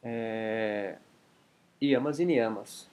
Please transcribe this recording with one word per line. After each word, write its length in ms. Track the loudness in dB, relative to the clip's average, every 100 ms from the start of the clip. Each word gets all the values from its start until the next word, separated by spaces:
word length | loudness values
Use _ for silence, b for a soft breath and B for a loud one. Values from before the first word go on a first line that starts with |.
é, 960 | -6 -6 -4 -4 -2 -2 -2 -2 -4 -8 -18 _ _ _ _ _ _ _
yamas 380 | 2 4 2 0
e 40 |
niyamas, 640 | 2 4 2 0 -8 -16 -20